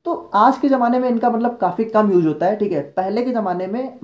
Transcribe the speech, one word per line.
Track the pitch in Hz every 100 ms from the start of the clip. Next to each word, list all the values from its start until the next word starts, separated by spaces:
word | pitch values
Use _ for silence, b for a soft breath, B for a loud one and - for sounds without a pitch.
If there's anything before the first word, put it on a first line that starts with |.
तो | 339 - -
आज | 208 240 269
के | 285
ज़माने | 254 240 254
में | 254
इनका | 233 240
मतलब | 226 240 -
काफ़ी | 180 -
कम | 220 214 208
यूज़ | 180 160
होता | 147 175
है, | 214
ठीक | 202
है। | 160
पहले | - - 190 220
के | 254
ज़माने | 226 196 180 185
में | 233 262 -